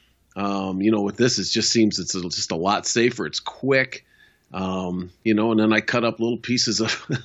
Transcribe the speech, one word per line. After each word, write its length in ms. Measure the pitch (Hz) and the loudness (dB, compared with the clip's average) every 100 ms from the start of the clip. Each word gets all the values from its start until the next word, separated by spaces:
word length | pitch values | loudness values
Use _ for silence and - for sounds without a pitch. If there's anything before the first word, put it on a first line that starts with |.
| _ _ _ 95 | _ _ _ -6
Um, 460 | 101 98 95 92 | -4 -2 -2 0
you 100 | 104 | 2
know, 100 | 107 | 2
with 120 | 101 101 | 0 2
this, 240 | 127 110 | 2 2
it 60 | 90 | -2
just 260 | 113 104 | 0 2
seems 260 | 117 107 95 | 4 4 2
it's 140 | 85 95 | -4 -6
a, 60 | |
just 280 | 87 - - | -4 -6 -4
a 40 | 82 | -2
lot 280 | 92 101 - | 0 0 0
safer. 380 | 120 120 113 78 | 2 2 0 -6
It's 140 | - | -6
quick. 640 | - - 131 135 131 - _ _ _ _ _ | -10 -6 0 2 0 -6 _ _ _ _ _
Um, 560 | 92 95 95 90 90 90 _ | -6 -4 -4 -4 -6 -10 _
you 100 | 113 | 0
know, 160 | 107 113 | 2 4
and 80 | 110 | 4
then 140 | 107 | 4
I 60 | 107 | 2
cut 220 | - 123 117 | 2 0 0
up 140 | 110 | -2
little 180 | 113 120 | -2 -2
pieces 420 | - 123 - 101 | -2 0 0 0
of, 280 | 110 - - 127 | -2 -4 -4 -4